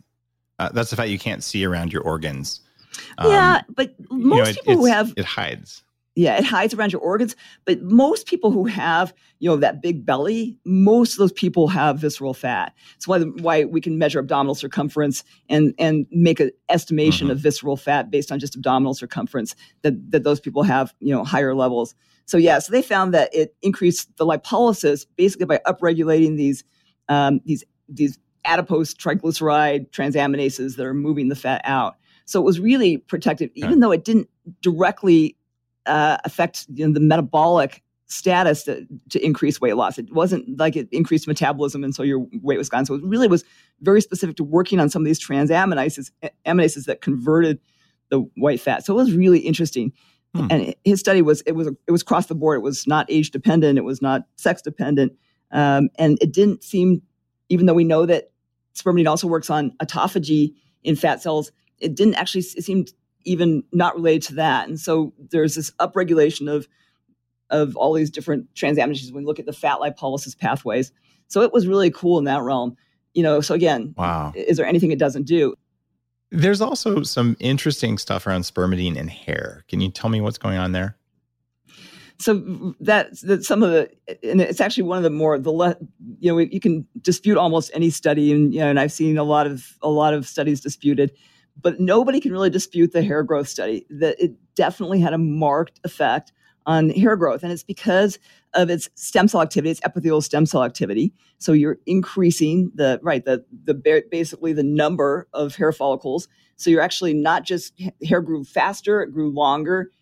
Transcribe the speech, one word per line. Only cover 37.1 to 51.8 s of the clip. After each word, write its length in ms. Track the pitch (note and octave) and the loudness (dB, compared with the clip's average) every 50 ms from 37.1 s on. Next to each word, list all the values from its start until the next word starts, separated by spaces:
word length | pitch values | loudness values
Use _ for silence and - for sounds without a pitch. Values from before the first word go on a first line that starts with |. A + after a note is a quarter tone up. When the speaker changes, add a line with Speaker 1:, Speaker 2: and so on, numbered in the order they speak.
| D#3 E3 D#3 B2 - D#3 D3+ E3+ F3 E3+ C#3 C#3 - - _ _ _ _ _ - | 4 2 0 0 2 2 4 4 4 4 2 0 -4 -10 _ _ _ _ _ -16
Speaker 2:
status 560 | - - - F#3 F3+ F3+ F#3 E3+ D3+ D3 - | -14 -4 -2 0 2 4 4 2 2 0 -2
to, 220 | - C#3 - - - - B2 - _ | -6 -8 -8 -10 -14 -18 -20 -12 _
to 160 | - - - | -4 -2 0
increase 360 | D#3+ D3+ - - C#3+ C#3 - | 0 0 0 0 -2 0 0
weight 160 | - B2 G#2 A#2 | 0 0 0 0
loss. 200 | A2+ F#2 - - | 0 -2 -4 -6
It 140 | A2+ - | -10 -6
wasn't 480 | - D#3 E3+ F#3 F#3+ E3 - B2 C3 C#3 | -2 0 0 0 0 -4 -6 -6 -4 -2
like 160 | D#3 D#3+ D#3 | -2 -2 -2
it 140 | D#3+ B2+ - | -4 -6 -4
increased 360 | - C#3+ E3 - E3 D#3 - - | -4 -2 0 0 0 -2 0 -2
metabolism 580 | D3+ - E3 C#3 D3 C#3+ D3 C#3+ C3+ C#3+ C#3 | -4 -2 -2 -2 -2 -2 -4 -4 -4 -6 -6
and 100 | C3+ C3+ | -8 -6
so 80 | - C3+ | -4 -2
your 240 | C#3+ C#3 C3 B2+ - - A2+ | -2 -2 -2 -4 -6 -10 -6
weight 160 | G2 C#3 C#3 G#2+ | -4 -2 -2 -2
was 100 | C#3 C3+ | -4 -4
gone. 180 | - A#2+ C#3 | -2 -2 -2
So 100 | C#3 C#3 | -2 -4
it 80 | C#3+ C#3+ | -6 -4
really 260 | F#3 G3+ A#3 B3+ G#3+ | -2 0 2 4 4
was 160 | F3+ E3 - _ _ _ _ _ _ _ | 4 2 0 _ _ _ _ _ _ _
very 220 | D3+ F3+ G3 G#3+ | 0 4 4 4
specific 340 | G#3 - - F3 - E3+ D3+ - | 4 2 -4 -6 -6 -6 -4 -6
to 60 | D#3+ | -4
working 380 | C#3+ D3+ E3+ F#3 - G#3 F3+ | 0 0 0 2 2 2 2
on 80 | D#3 D3 | 2 2
some 120 | - - | 2 0
of 40 | D#3+ | 0
these 200 | D3+ D#3+ D#3 - | 0 0 -2 -2
transaminases, 840 | - C#3 C#3 D3 D3+ E3 E3+ F#3+ G3 E3 C#3 C3 D#3 - - C3+ - - _ | -4 -2 0 0 2 2 2 2 0 0 0 -2 -4 -4 -6 -10 -16 -16 _
a-, 100 | - D#3 - _ - | -14 -14 -14 _ -4
aminases 400 | - E3+ F3+ E3 D3 D#3 D3 C3+ - | -2 2 2 2 2 0 -2 -6 -8
that 120 | - - | -8 -6
converted 600 | - - C#3+ B2+ A#2+ C#3 D#3 E3 E3 D#3+ D3+ C#3 _ _ _ _ _ _ _ _ _ _ | -4 -4 -4 -2 0 2 2 4 4 2 0 -2 _ _ _ _ _ _ _ _ _ _
the 200 | - C3+ A#2+ - - | -2 -2 -2 -4 -4
white 240 | - A#2 D3 C#3+ A#2+ | -2 -2 0 0 -2
fat. 260 | - - B2 - - | -2 -4 -4 -4 -2
So 80 | - G3 | -2 0
it 40 | A3+ | 2
was 160 | B3+ B3+ F3+ | 2 2 2
really 260 | E3+ F#3 F#3+ F3+ E3 | 4 4 6 6 4
interesting. 540 | - - D#3+ - E3+ D3+ - C3 A#2 C3 - _ _ _ _ _ _ _ - | 4 0 -2 -2 -2 -2 -4 -4 -6 -6 -6 _ _ _ _ _ _ _ -6
Speaker 1:
Hmm. 120 | F3 D#3 G#2+ | -4 -2 0
Speaker 2:
And 260 | - D3+ G2 - - - - | 0 0 0 -2 -6 -2 0
his 160 | G3 G3+ F#3+ | 2 2 2
study 220 | - - G3 F#3+ | 2 2 4 4
was, 180 | E3+ D3+ D3+ D3+ | 4 4 2 2
it 120 | - - E3 | 0 -2 -4
was, 140 | D#3+ E3 D3+ C#3 - | -2 -4 -4 -6 -6